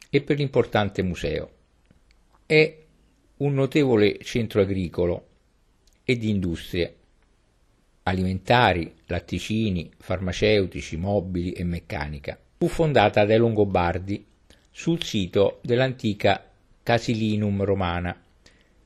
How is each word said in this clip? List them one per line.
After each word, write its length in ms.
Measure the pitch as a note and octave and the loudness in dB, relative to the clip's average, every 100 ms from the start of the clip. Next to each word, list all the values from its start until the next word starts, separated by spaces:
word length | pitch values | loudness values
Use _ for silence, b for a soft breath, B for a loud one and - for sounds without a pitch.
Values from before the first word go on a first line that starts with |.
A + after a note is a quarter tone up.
| - | -2
e 140 | C#3 | -2
per 140 | - D3 | 0 -2
l'importante 680 | C#3 C3 - A2 G2+ - | 0 0 0 0 -2 -2
museo. 480 | F#2 E2 D2+ D2+ - _ _ _ _ _ _ _ _ _ - | -4 -4 -4 -6 -8 _ _ _ _ _ _ _ _ _ 0
È 300 | D#3 D#3 - _ _ _ _ _ | 2 2 -2 _ _ _ _ _
un 200 | - C#3+ | -4 -2
notevole 640 | C3+ C3+ D#3 C3+ A2 G#2 - | 0 0 2 4 4 4 2
centro 380 | - B2 A2 G#2+ | -4 -4 0 2
agricolo 680 | G2 F#2+ E2+ - F2 - - _ _ _ _ _ _ _ | 2 0 -4 -2 -2 -2 -8 _ _ _ _ _ _ _
e 120 | - B2 | -4 -2
di 140 | A2 | 0
industrie 640 | G2 F2+ E2 - F2+ - - _ _ _ _ _ _ _ _ _ _ | -2 -2 -6 -6 -4 -4 -8 _ _ _ _ _ _ _ _ _ _
alimentari, 920 | - F#2+ F#2 F#2 - B2 A2+ F2 D#2 - - | -4 -2 -2 -2 2 4 6 2 -2 -10 -8
latticini, 840 | F2 - F2 - A2 A2 F2+ D#2+ _ | -8 -6 -8 -4 -2 -2 -4 -6 _
farmaceutici, 960 | - F2+ F#2 - G#2+ G#2 F#2 E2 - E2 | -8 -6 -4 0 2 2 0 -6 -10 -6
mobili 540 | F#2+ G2+ F#2 F2 F2+ | -2 -2 -2 -4 -4
e 140 | - | -4
meccanica. 760 | F2 E2+ - G2+ D2+ D2 - - _ - | -6 -6 -8 -8 -8 -10 -12 -14 _ -4
Fu 100 | E3+ | -2
fondata 560 | - D#3+ B2 G#2 G#2+ | 0 2 4 4 4
dai 140 | G#2 A2+ | 4 4
Longobardi 840 | A#2 G#2+ G2+ F#2 F2 F2 F#2+ G#2 - _ _ b b | 2 2 0 2 0 -2 -6 -10 -12 _ _ b b
sul 320 | - E3 E3+ | -8 -4 -4
sito 560 | - A2 F2+ G2+ G2 - | -2 -4 -2 2 2 0
dell'antica 920 | A#2 A#2+ C3 B2 A2 G2+ G2+ F#2+ - _ _ _ | -2 0 0 -2 -4 0 0 0 -4 _ _ _
Casilinum 800 | - A#2 - A2 A2 G#2 G#2 G2 | 0 0 2 -2 0 0 0 0
romana, 520 | G2 G2 F2+ F2 F2 - _ _ b b b b | 0 0 0 -2 -4 -8 _ _ b b b b